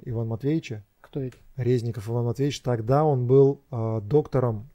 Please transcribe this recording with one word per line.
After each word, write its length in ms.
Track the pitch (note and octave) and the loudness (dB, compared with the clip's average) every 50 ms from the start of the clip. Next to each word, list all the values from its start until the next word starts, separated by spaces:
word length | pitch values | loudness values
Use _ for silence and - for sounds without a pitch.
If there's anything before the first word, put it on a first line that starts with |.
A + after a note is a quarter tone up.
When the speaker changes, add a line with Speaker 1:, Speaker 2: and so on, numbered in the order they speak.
| - | -8
Speaker 1:
Ивана 240 | B2+ A#2 A#2 A#2 A2+ | -8 -6 -4 -4 -4
Матвеевича. 560 | A2+ A2 - C#3 D#3 D#3+ - - A#2 G#2 G2+ _ _ _ | -6 -4 -2 -2 -2 -2 -4 -6 -10 -12 -14 _ _ _
Speaker 2:
Кто 200 | - - - D3+ C3 | -20 -12 -10 -8 -8
это? 160 | B2+ - - - - - | -8 -10 -14 -20 -14 -8
Speaker 1:
Резников 500 | - B2 A#2+ B2+ B2 A2 A#2+ A2 - G2 A2 | -4 0 0 2 2 0 -2 -6 -6 -6 -4
Иван 160 | A#2 A#2+ A#2 | -2 -2 -2
Матвеевич. 340 | A#2+ A2 - C#3 D3 C3 - | -2 -2 -2 -2 -2 -4 -4
Тогда 420 | - C3 B2 A2+ A2 A2 C3+ C#3+ D#3 | -2 -2 -2 -2 0 2 2 2 4
он 240 | D#3 C#3+ B2+ B2 | 2 2 2 2
был, 360 | A#2+ C3 C#3 C#3 C3+ C#3+ - _ _ | 4 6 6 6 6 4 0 _ _
а, 320 | C3+ A#2 A2+ A2+ A2 A2 G#2 | -6 -4 -4 -2 -2 -4 -2
доктором 680 | G2+ D3 D3 D3+ - - C3+ B2 A#2+ A2 G#2 A2+ - | 0 2 0 2 0 0 0 0 0 -2 -4 -8 -14